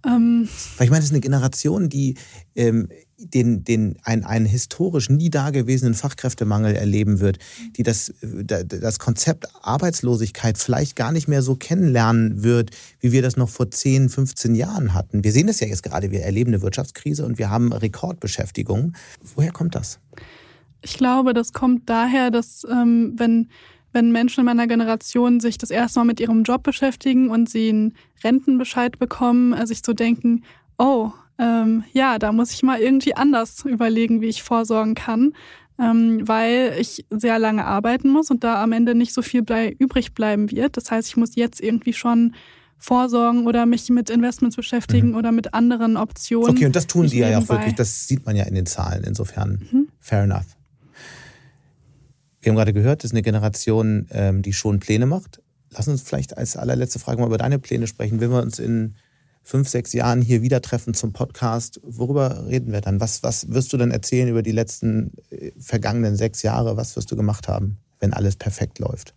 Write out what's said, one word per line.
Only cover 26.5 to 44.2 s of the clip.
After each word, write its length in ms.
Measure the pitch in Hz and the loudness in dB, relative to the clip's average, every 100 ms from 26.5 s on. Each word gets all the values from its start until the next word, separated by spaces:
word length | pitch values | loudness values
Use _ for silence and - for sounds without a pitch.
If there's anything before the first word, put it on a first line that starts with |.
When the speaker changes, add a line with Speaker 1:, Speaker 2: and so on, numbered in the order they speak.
| 247 | 0
Speaker 1:
beschäftigen 680 | - - 277 254 269 254 254 | -2 0 -2 0 0 2 2
und 180 | 226 226 | 2 0
sie 200 | 220 220 | 0 0
einen 240 | 214 214 - _ _ | 2 0 -2 _ _
Rentenbescheid 760 | 226 262 285 254 247 - 240 240 | 0 2 2 0 0 -2 -2 -2
bekommen, 540 | 247 - 247 240 247 | -6 0 2 4 4
äh, 120 | 240 226 | 2 -2
sich 160 | 226 | -4
so 100 | - | -4
denken, 500 | 220 233 233 240 233 - - _ - | 0 0 2 2 0 -2 -20 _ 0
„Oh, 320 | 254 262 220 - _ - | 2 2 -2 -8 _ -2
ähm, 440 | 233 233 220 226 220 | 0 2 2 0 0
ja, 260 | 262 269 220 | 0 2 2
da 120 | 214 | 0
muss 200 | 220 240 | 2 0
ich 100 | - | 0
mal 180 | 254 247 | 0 2
irgendwie 360 | 233 269 - - | 4 2 2 2
anders 500 | 285 247 226 - 277 | 2 2 0 -6 -4
überlegen, 560 | 233 226 226 226 226 | 0 2 2 2 0
wie 60 | 226 | 0
ich 160 | 220 | -6
vorsorgen 500 | - 233 220 220 220 | -2 -2 0 0 0
kann, 400 | 220 - 226 277 - - - _ - | -2 -2 2 2 0 -20 -20 _ -2
ähm, 480 | 233 226 226 220 214 | 2 4 4 2 0
weil 480 | 220 226 247 254 147 | 0 2 2 0 -2
ich 260 | 233 - - | -6 -6 -8
sehr 300 | 214 233 226 | -2 0 2
lange 260 | 220 214 - | 2 0 0
arbeiten 440 | 196 226 254 269 | -2 0 0 4
muss 200 | 285 311 | 2 2
und 140 | 240 | 0
da 180 | 233 220 | 0 0
am 100 | 226 | 0
Ende 220 | 226 233 | 2 2
nicht 200 | 233 240 | 2 2
so 100 | - | -2
viel 180 | 240 247 | -2 -2
blei-, 340 | 220 226 226 - | 0 0 -2 0
übrig 340 | 262 262 233 | 0 0 -4
bleiben 380 | - 214 208 208 | -4 -2 0 -2
wird. 260 | - 269 247 | -2 -2 -4
Das 140 | - | -4
heißt, 160 | 226 220 | -4 -2
ich 100 | - | -2
muss 180 | 233 233 | -2 0
jetzt 240 | 233 - | -4 -2
irgendwie 340 | 220 226 240 | -2 -2 -2
schon 420 | 226 240 233 233 - - - _ _ | -2 0 2 2 -2 -20 -20 _ _
vorsorgen 680 | - 247 254 233 233 240 233 | 0 0 2 2 2 2 2
oder 180 | 233 233 | 2 2
mich 240 | 240 - | 0 2
mit 220 | 240 220 | 0 2
Investments 440 | 233 | 0